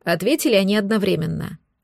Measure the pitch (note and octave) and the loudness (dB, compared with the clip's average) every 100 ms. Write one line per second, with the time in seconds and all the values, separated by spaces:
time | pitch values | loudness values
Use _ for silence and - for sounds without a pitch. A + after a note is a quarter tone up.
0 | E3+ E3+ G#3 D#4 D4+ G3+ G3 G#3 G3+ A3 | -4 -2 0 0 2 2 2 0 0 0
1 | F#3+ E3 E3 D#3+ - E3+ _ _ | 0 -2 -2 -6 -8 -12 _ _